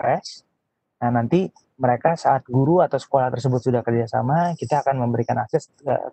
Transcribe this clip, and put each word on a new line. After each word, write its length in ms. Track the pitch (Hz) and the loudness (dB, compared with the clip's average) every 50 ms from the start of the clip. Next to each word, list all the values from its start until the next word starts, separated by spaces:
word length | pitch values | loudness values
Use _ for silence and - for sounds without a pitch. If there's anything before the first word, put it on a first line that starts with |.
| 120 | 0
S. 380 | 123 143 185 - - - - _ _ _ _ _ _ _ _ _ _ _ - | 0 0 -2 -4 -10 -20 -20 _ _ _ _ _ _ _ _ _ _ _ -4
Nah, 80 | 120 120 | -2 0
nanti 380 | 120 120 117 117 165 180 190 - _ _ _ _ _ - | 0 0 0 2 2 0 0 0 _ _ _ _ _ -2
mereka 400 | 131 127 123 117 - 156 165 160 | 0 0 0 2 2 0 0 2
saat 240 | - 135 135 131 - | 2 2 2 2 0
guru 380 | - 123 131 135 147 170 180 165 | -2 0 0 2 4 4 4 4
atau 160 | - - 131 | 2 0 -4
sekolah 320 | - - - 135 127 127 | -6 0 0 2 2 2
tersebut 320 | 123 123 120 135 127 127 - | -2 -2 -2 0 0 0 0
sudah 180 | 135 123 120 | 0 0 0
kerjasama, 720 | 113 117 117 117 117 113 - 120 117 127 147 165 175 175 165 - | 0 0 0 0 -2 -2 -2 -2 0 0 0 0 0 -2 -4 -6
kita 240 | 127 120 151 143 - | -6 -4 -2 -2 0
akan 240 | 135 135 131 123 120 | 0 -2 0 0 -2
memberikan 320 | 120 120 113 - 120 117 | 0 -2 -2 -2 -2 -4
akses 320 | 117 - - 151 - _ | -4 -6 -8 -14 -16 _
ke-, 320 | _ _ - 139 123 - - - | _ _ -6 -4 -4 -2 -4 -6